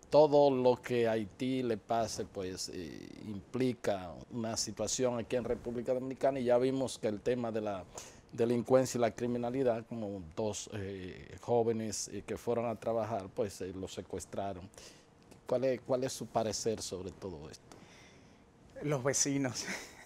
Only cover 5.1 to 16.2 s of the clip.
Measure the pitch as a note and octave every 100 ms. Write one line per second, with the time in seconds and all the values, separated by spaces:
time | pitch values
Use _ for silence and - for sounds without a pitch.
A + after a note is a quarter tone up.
5.1 | A#2+ G#2+ B2+ A2+ A2+ B2 A#2+ A#2 B2+ C3
6.1 | B2+ C#3 C#3 A#2+ B2 C3 C3+ B2 - A2+
7.1 | G#2 A#2+ B2 A#2 G#2+ G#2+ F#2+ E2+ - -
8.1 | - - A2 A#2 A#2+ A2 C3 B2+ A#2+ A2+
9.1 | - A#2+ A#2+ A#2+ C3 B2+ A2+ A2+ A#2 G#2
10.1 | G2 D#2+ - G#2+ G2+ - G#2+ G2 F#2+ F#2
11.1 | - - - - A#2+ A2+ A2 A2 G2+ -
12.1 | G2+ - G2+ - A#2 A#2 G#2+ A#2 A2+ G#2+
13.1 | A2 F#2+ - G#2 - F#2 F#2+ F#2 - F#2
14.1 | F#2 - - G2 F2+ G2 - - - -
15.1 | - - - - B2+ C3 B2 - B2+ C3
16.1 | -